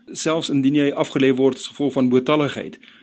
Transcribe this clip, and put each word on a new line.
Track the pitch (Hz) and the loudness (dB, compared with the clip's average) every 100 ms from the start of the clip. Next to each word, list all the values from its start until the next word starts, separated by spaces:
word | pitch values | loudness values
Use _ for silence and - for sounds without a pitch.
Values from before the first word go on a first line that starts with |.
| - | -18
selfs | - 160 165 - | -8 -4 -2 -2
indien | 143 135 147 | 0 2 2
jy | 143 | 0
afgelê | - 147 147 135 127 | 0 -4 2 2 4
word | 135 131 | 2 0
as | - | -10
gevolg | - 143 | -4 -2
van | 135 127 | 0 2
boetalligheid. | 127 127 151 139 113 87 - - - | 2 2 0 0 -4 -10 -14 -20 -20